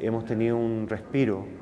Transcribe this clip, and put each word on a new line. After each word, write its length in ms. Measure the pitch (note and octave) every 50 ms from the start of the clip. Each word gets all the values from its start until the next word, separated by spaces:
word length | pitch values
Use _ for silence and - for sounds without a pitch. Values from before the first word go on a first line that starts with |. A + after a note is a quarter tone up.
hemos 240 | - A2 A2+ A2+ A2+
tenido 320 | A#2 B2 A2 A2+ A#2 A#2
un 300 | A#2 A#2 A2+ A2+ A2 A2 G#2
respiro 560 | A2 G#2 - - - C#3 C3+ A2 G2+ F#2+ F#2+ F2+ - -